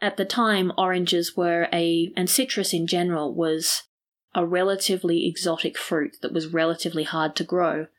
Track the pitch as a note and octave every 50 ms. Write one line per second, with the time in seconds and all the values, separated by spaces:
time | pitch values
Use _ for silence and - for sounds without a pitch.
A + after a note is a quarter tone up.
0 | G#3 G3 - - G3 G#3 - B3 A3+ G#3+ G#3 F#3 F#3 F3 - - F#3+ F#3 F#3 F3+
1 | F3+ - F3+ E3+ E3+ - - F#3 F3 E3+ E3+ E3+ E3+ - F3 E3+ E3+ E3 E3+ E3
2 | E3+ F#3+ - F#3 F3+ - - - B3+ - - G#3 F#3 - F#3 E3 E3 E3 F3+ F3
3 | F3 F3+ E3 D3+ D3+ - - E3+ E3 D#3 D#3+ D#3+ F3 - - - - _ _ _
4 | _ _ _ _ _ _ - F#3 F3 E3+ F3+ F3+ F#3 G3 G3 F#3+ - - F#3+ F#3+
5 | - E3+ E3+ E3 - F3 E3 - F3+ E3+ E3 - - - - - - - E3+ D#3
6 | D3 - - - - - - E3 D#3 D#3 E3+ D#3+ D#3+ E3 E3 - - E3+ E3 D#3
7 | D3+ - E3 D#3 D#3 D#3 - - E3+ - - F3+ F3 D#3+ D#3 D#3 D#3 - _